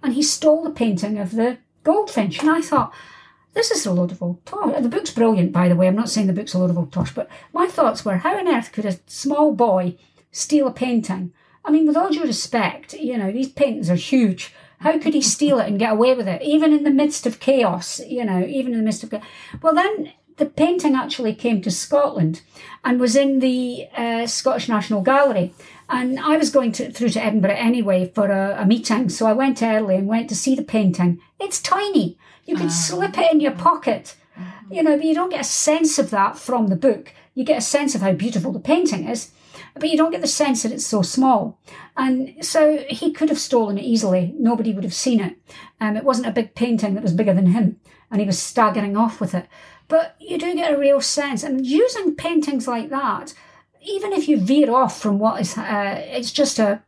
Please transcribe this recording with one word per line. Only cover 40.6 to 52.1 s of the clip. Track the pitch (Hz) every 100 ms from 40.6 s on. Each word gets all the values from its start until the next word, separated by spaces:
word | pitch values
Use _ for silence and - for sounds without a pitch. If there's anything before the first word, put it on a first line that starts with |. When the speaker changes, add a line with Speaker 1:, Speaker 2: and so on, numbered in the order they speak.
Speaker 1:
that | 226
it's | 262 -
so | 214
small. | 175 - 262 240 78 - - - - -
And | 262 254 269 294
so | - 330 302 302 277
he | 233 330
could | 302 311
have | -
stolen | - 247 214 196
it |
easily. | 254 226 208 185 175 311
Nobody | 233 233 226
would | 196
have | 175
seen | - 262 233
it. | 196 - _ - - _
Um, | 214 214
it |
wasn't | 269 247 233
a |
big | 214 220
painting | - 240 220 208
that | 196
was | 220
bigger | 170 208
than | 185 185
him, | 214 202 - _ _ _
and | 196
he | 202
was | 180
staggering | - - 220 220 202 202
off | 226 -
with | 185
it. | 180 - - - - _
But | 320 330 _
you | - 349
do | 339
get | 330 339
a | 285
real | 277 277
sense. | - - 285 254
And | - 262 254
using | 302 480 440 370